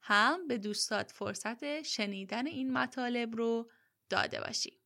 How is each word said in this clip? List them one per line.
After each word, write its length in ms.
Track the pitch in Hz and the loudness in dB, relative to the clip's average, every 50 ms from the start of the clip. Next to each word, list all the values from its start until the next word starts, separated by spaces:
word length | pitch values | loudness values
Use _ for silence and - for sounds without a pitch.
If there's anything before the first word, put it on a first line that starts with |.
هم 460 | - - 214 208 214 247 302 370 370 302 | 0 4 6 6 8 6 6 2 0 -2
به 100 | 247 240 | -2 -2
دوستات 540 | 196 208 208 - - - 220 202 202 - - | 0 -2 0 0 0 0 0 0 -2 -2 -6
فرصت 720 | - 208 202 208 - - 214 240 233 - 285 294 302 311 | -6 -4 -4 -4 -4 -6 -6 -6 -6 -4 -4 -4 -4 -4
شنیدن 640 | 294 - - 214 202 202 196 190 190 214 226 247 | -4 -2 -2 -2 -2 -2 -6 -6 -6 -4 -4 -2
این 260 | 302 339 262 262 262 254 | -2 -2 -2 -2 0 2
مطالب 640 | 254 254 254 - 262 254 247 240 240 240 233 226 | 2 0 0 0 -2 -2 0 0 0 -2 -2 -2
رو 340 | 220 233 233 226 226 233 233 - _ _ _ _ _ _ _ | 0 2 2 2 0 -2 -4 -12 _ _ _ _ _ _ _
داده 320 | - - - - - - | 0 0 0 0 -2 -4
باشی. 400 | - - - - - - - _ _ | -4 -4 -2 -4 -4 -4 -6 _ _